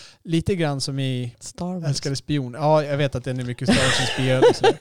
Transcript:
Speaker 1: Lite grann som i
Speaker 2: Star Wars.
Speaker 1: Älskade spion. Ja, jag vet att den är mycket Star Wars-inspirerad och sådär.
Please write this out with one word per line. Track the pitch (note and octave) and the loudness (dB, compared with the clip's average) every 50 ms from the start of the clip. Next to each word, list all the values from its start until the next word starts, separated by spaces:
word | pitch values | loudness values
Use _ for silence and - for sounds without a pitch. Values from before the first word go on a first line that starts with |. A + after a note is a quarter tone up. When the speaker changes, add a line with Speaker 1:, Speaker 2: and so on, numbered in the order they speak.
| - - - _ - | -20 -20 -20 _ -6
Speaker 1:
Lite | - D#3+ E3 E3 - G3+ | -2 -2 0 0 0 0
grann | E3+ E3 D3 C#3+ C3+ | 0 0 0 0 -2
som | - - C3+ C#3 | -4 -4 -4 -2
i | C3+ C3 C3 B2 B2 A#2+ - _ | -2 -2 -2 -4 -4 -6 -10 _
Speaker 2:
Star | - - - - F3 F3+ F#3 | -18 -16 -10 -8 -8 -6 -6
Wars. | F3+ D#3+ | -4 -4
Speaker 1:
Älskade | C#3+ C3+ - - F#3 F3+ | -2 -4 -2 -4 -4 -4
spion. | - - - D3 D3 C3 B2 A#2+ | -4 -4 -2 -2 -2 -2 -4 -4
Ja, | D3+ D3 D3+ D#3 D#3 D3+ | -2 2 4 4 4 2
jag | C#3+ C#3+ | 0 0
vet | C#3 D3+ C3+ - | -2 -2 -2 -2
att | B2+ B2 | -4 -6
den | C3+ B2+ B2+ | -4 -6 -4
är | B2 | -6
mycket | A#2+ A#2+ - A2+ F#3 | -6 -6 -2 0 2
Star | B3 - - | 2 4 2
Wars-inspirerad | C3+ - - C3 A#2+ - - C3 C3 C3 B2+ - B4 | 2 0 0 -2 -2 -2 0 0 2 4 6 6 4
och | - | 4
sådär. | - - A4 - - | 4 4 2 2 2